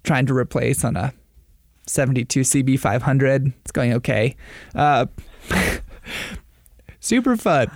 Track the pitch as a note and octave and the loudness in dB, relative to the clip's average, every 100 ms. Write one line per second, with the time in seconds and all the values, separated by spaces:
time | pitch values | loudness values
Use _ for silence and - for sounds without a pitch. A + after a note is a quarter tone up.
0 | - C#3 C3+ C3 B2 C3 A#2+ C3 B2 - | 0 2 2 0 0 0 0 0 -2 -2
1 | C3 - _ - _ _ _ _ - - | -4 -6 _ -20 _ _ _ _ -6 -2
2 | C3 B2+ B2 C#3 C3 C#3 C3 C3 - A#2 | 0 0 0 0 2 2 2 0 0 0
3 | B2+ C#3 C3+ C#3 C3+ - - - A#2+ A#2 | 2 2 4 2 0 -4 -6 -2 0 0
4 | C3 A2 A#2 - - - - - D3 C3+ | 0 0 0 -4 -14 -20 -10 0 2 2
5 | B2+ - - - - F#3+ - - - - | 0 -6 -18 -18 -4 -2 -2 -4 -10 -18
6 | - - - - - _ _ _ - - | -14 -12 -12 -14 -18 _ _ _ -20 -12
7 | - A#3 B3+ A#3 - C#3+ A#2+ | 0 2 2 0 2 2 0